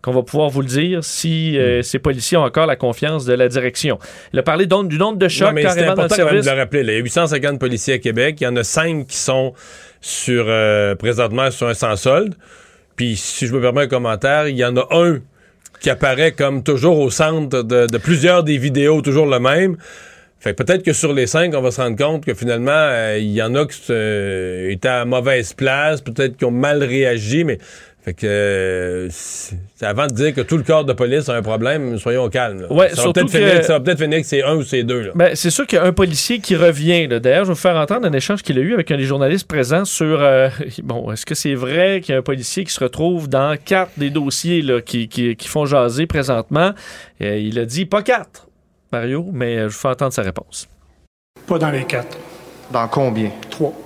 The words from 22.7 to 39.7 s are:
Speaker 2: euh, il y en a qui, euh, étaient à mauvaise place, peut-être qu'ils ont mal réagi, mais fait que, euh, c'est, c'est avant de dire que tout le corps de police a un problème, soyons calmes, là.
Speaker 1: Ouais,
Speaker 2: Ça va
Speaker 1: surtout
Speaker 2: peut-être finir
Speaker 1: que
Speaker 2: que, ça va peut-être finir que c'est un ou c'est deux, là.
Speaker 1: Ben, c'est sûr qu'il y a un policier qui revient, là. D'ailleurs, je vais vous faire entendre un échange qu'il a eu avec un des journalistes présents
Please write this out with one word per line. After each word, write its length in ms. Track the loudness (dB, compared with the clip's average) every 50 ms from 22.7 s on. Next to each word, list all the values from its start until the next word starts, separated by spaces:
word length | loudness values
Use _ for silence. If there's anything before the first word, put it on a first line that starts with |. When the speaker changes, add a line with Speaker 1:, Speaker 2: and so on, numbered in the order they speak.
Speaker 2:
euh, 460 | 2 4 2 2 2 0 0 0 -2 -2
il 140 | -2 -2
y 100 | -2 -2
en 120 | -2 0 0
a 100 | 0 0
qui, 160 | -2 -4 -14 -4 -2
euh, 840 | -2 0 0 0 0 -2 -2 -2 -4 -4 -4 -6 -6 -6 -4 -4
étaient 180 | -4 -2 -2 0
à 180 | 0 0 0
mauvaise 480 | 0 -2 0 2 2 0 0 -2 -4 -6
place, 480 | -2 -2 0 0 2 0 0 -2 -2
peut-être 340 | -6 -8 -4 -2 -2 -2 -2
qu'ils 100 | -2 -2
ont 40 | 0
mal 340 | 0 0 0 2 2 0 0
réagi, 600 | 0 0 0 2 2 0 0 -2 -2 0 0 0
mais 120 | 0 -2 -6 -8 -20 -20 -20 -20 -20 _ _ _
fait 80 | -12
que, 140 | -8 -4 -4
euh, 800 | -2 0 0 0 0 0 0 0 -2 -2 -2 -4 -4 -4 -6 -6 -8
c'est, 480 | -10 -12 -14 -12 -12 -12 -12 -12 -12 -12 -12 -16 _
c'est 120 | _ -6
avant 200 | -4 -2 -2 -2
de 60 | -2
dire 220 | -2 0 -2 0 0
que 80 | -2
tout 160 | -2 0 -2 -2
le 40 |
corps 220 | 2 2 2 2 4
de 80 | 2
police 380 | 0 0 0 0 2 0 0 -2
a 40 | -4
un 60 | -4
problème, 560 | -2 -2 -2 0 0 0 0 -2 -2 -4 -6
soyons 320 | -4 -2 -2 0 0 0 0
calmes, 320 | 0 -2 -2 -2 -4 -8
là. 100 | -6 0
Speaker 1:
Ouais, 200 | 4 4 4 4
Speaker 2:
Ça 60 | 2
va 60 | 0 0
Speaker 1:
surtout 160 | 2 2 2
Speaker 2:
peut-être 100 | 0 2
finir 220 | 2 4 4 6 6
Speaker 1:
que 40 | 4
Speaker 2:
que, 40 | 4
ça 80 | 4
va 80 | 2 2
peut-être 180 | 2 0 0 0
finir 220 | 0 0 0 0
que 60 | 0
c'est 160 | 0 0 0
un 140 | 2 2 0
ou 60 | 0
c'est 200 | -2 0 -2 -2
deux, 180 | 0 0 -2 -4
là. 120 | -4 -4 2
Speaker 1:
Ben, 160 | 4 4 4 4
c'est 140 | 2 -2 0
sûr 180 | 0 0 -2
qu'il 120 | 2 2 2
y 20 |
a 40 | 2
un 80 | 2 4
policier 460 | 2 2 2 2 -4 -2 -2 -4 -4
qui 160 | 0 0 2
revient, 500 | 4 6 4 4 4 2 2 2 2 2
là. 140 | 0 -2 0
D'ailleurs, 240 | 4 4 4 4 4
je 40 | 2
vais 60 | -2
vous 60 | 0
faire 160 | 2 2 2
entendre 300 | 2 0 0 -2 0 0
un 60 | 0
échange 300 | 0 0 0 -2 -4 -4
qu'il 160 | -2 -2 0 0
a 20 |
eu 140 | 0 0 0
avec 160 | -2 0 0
un 80 | -2 -2
des 60 | 0
journalistes 440 | -2 0 0 2 2 0 0 -4 _
présents 380 | -2 -2 0 2